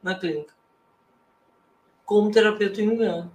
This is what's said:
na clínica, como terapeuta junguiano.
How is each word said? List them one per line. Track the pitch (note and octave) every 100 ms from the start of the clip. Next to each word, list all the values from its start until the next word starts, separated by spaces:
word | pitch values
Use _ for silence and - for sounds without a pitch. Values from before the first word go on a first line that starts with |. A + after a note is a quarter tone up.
na | F#3
clínica, | F#3 F3 D3+ D3+ _ _ _ _ _ _ _ _ _ _ _ _ _ _ _ -
como | G#3 G#3
terapeuta | A3 G#3+ G#3 G3+ G3+
junguiano. | G#3+ A3+ G#3+ E3+ F3